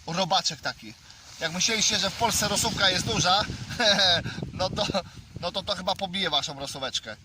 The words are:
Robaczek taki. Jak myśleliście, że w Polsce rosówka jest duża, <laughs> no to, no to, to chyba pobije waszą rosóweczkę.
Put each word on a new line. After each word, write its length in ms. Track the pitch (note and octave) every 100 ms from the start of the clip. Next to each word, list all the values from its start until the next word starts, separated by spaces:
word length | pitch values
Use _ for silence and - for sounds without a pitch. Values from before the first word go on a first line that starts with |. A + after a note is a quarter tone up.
| -
Robaczek 540 | E3+ F3+ F#3 - D#3
taki. 340 | C#3+ - G#2+ A2 - - - -
Jak 120 | E3
myśleliście, 460 | F3 F3 A3 - G#3+
że 120 | F#3+
w 40 |
Polsce 340 | - A3+ - G#3
rosówka 420 | G3+ A3+ G3 G3
jest 160 | F3+ A3+
duża, 380 | G#3+ F3+ G3 G#3 - - - A3+ G3
<laughs> 520 | F#3+ E3+ - - -
no 180 | - F#3
to, 160 | - - F#3+ - - - -
no 120 | E3+
to, 100 | G3
to 120 | F#3 F#3
chyba 180 | F#3
pobije 360 | F#3 G3 F#3+ F3+
waszą 300 | D3 C3+ C#3
rosóweczkę. 560 | C#3 C#3+ B2+ - A#2 G#2+